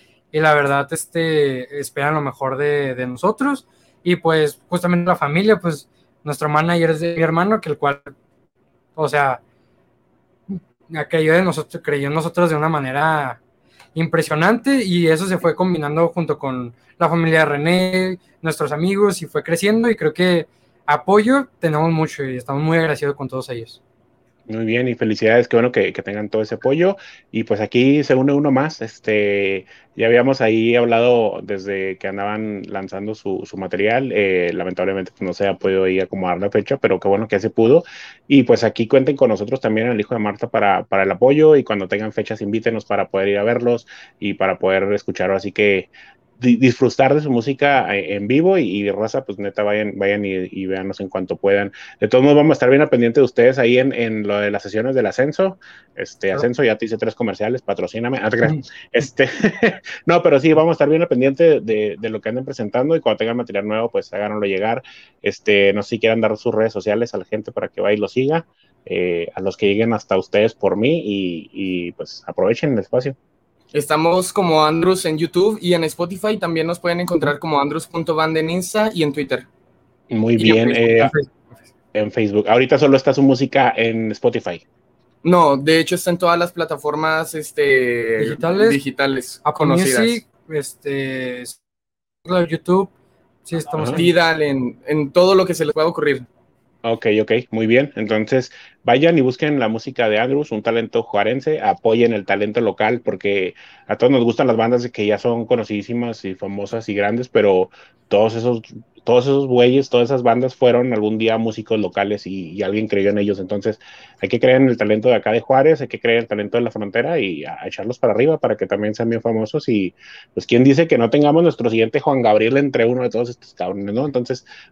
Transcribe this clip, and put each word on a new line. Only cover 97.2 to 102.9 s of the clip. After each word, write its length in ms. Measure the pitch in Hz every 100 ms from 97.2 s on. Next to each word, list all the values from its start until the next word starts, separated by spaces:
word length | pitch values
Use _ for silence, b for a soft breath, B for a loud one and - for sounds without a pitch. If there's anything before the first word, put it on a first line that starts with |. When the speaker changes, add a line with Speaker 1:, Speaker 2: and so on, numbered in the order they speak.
Speaker 2:
ok, 100 | 104 113 120
muy 160 | 113 110
bien. 260 | 120 139 113
Entonces, 560 | 107 107 107 131 - B B B
vayan 340 | - 127 165 170
y 60 |
busquen 360 | 127 123 151 143
la 100 | 110
música 400 | 113 - 127 113
de 80 | 107
Andrews, 340 | 123 143 147
un 100 | 107
talento 400 | 110 117 117 117
juarense, 580 | - 101 107 131 156 156
apoyen 500 | 104 92 113 113 117
el 140 | 107 95
talento 340 | 98 104 113
local, 400 | 110 - 117